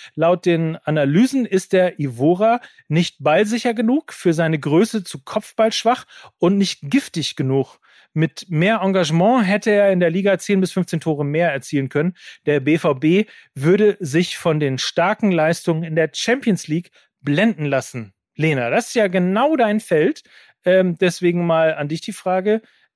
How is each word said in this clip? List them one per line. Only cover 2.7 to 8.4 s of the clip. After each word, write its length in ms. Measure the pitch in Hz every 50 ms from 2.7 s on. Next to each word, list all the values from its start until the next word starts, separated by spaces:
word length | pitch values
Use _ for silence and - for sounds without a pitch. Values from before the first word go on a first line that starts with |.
| _ _ _ -
nicht 280 | 151 160 180 - - -
ballsicher 520 | 135 147 151 175 220 208 226 233 - 247 226
genug, 400 | 214 240 220 254 302 - - -
für 220 | - - 185 165
seine 240 | 151 170 160 160 156
Größe 460 | 135 151 143 165 220 220 - 220 180
zu 180 | - - 143 -
kopfballschwach 800 | - - 220 - - - - 220 226 - - - 220 247 - - - - - - - _
und 220 | _ - 180 196 202
nicht 220 | 196 180 - - -
giftig 520 | 143 - 185 - - - 170 139 - -
genug. 440 | - 147 131 131 139 131 - - _ _ _ _ _ _ _ -
Mit 380 | 156 156 165 - -